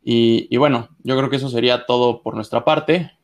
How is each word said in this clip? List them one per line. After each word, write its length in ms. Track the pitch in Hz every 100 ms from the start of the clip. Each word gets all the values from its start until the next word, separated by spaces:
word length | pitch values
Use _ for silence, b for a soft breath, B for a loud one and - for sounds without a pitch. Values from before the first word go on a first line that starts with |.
Y, 420 | - 117 117 113 -
y 80 | 120
bueno, 340 | 143 120 113 _
yo 140 | 120 131
creo 120 | 135
que 80 | 135
eso 120 | 135
sería 360 | 120 123 123 -
todo 360 | 123 123 120
por 140 | 113 110
nuestra 280 | 107 117
parte. 460 | 156 156 - 175 160 _